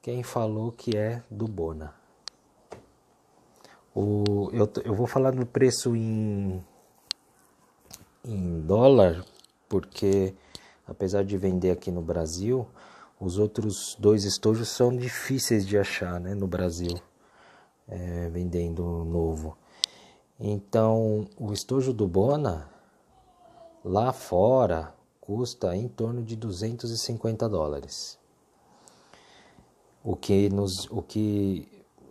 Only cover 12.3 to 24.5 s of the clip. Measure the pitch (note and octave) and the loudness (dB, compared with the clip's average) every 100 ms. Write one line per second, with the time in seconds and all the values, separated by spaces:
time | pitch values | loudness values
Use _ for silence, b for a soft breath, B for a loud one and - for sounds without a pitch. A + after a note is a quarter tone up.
12.3 | E2+ G#2 B2+ G#2+ B B B B - F#2 | -4 -2 -2 -4 B B B B -8 -4
13.3 | F2+ G#2+ - G#2 F#2 - - G#2 G#2+ G2 | 0 0 0 -4 -4 -8 2 6 6 4
14.3 | - A2 A2+ A#2 - B2 B2 B2 - - | 0 2 2 0 2 2 2 -4 -6 -4
15.3 | C3 - A2 G2 G2+ G2 - F2+ F2 F2+ | -2 2 2 2 2 2 -2 -4 -6 -4
16.3 | G2+ F#2+ F2 F2+ E2+ F2 F2 - _ b | -4 -2 0 -2 -2 -4 -4 -8 _ b
17.3 | b b b b _ - F2+ F2 F2 E2+ | b b b b _ -14 -10 -6 -6 -4
18.3 | F2 F2+ F2 E2+ E2 F2 E2+ E2 E2+ E2 | -4 -4 -2 -2 -4 -4 -4 -2 0 0
19.3 | D#2 D#2 - B B B B B B B | -2 -6 -12 B B B B B B B
20.3 | - G#2 G#2 - A2+ A2 A2+ A2 G#2+ G2+ | -8 -4 -4 0 2 4 4 2 0 -4
21.3 | - A2 G#2 - C3+ C3 A2 G2 F#2 A#2 | -8 -6 -6 -2 0 0 0 0 2 2
22.3 | D3 C3 D#2+ - b b b b _ _ | 2 0 -4 -10 b b b b _ _
23.3 | _ - - - - - G2 B2 - - | _ -20 -20 -20 -14 -2 0 2 -2 0
24.3 | F2+ G#2+ | 4 6